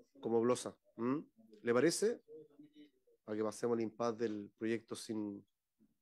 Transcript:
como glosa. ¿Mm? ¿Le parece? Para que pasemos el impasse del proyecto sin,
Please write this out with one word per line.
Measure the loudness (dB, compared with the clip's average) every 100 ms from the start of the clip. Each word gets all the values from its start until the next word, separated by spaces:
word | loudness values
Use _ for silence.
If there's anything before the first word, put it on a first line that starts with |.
| -20 -8
como | 2 4
glosa. | 4 2 -2 -12 _ -4
¿Mm? | 0 0 -4 _ -20 -6
¿Le | 2
parece? | 4 4 4 0 -2 -10 -20 -20 -20 -20 -20 -20 _ _ _
Para | -8 -2
que |
pasemos | -2 0 0 0
el |
impasse | -2 -2 -2 0
del | -2 -2 -8 -6
proyecto | -2 -2 -4 -10
sin, | -6 -4 -4 -8 -14 _ _ _ _ _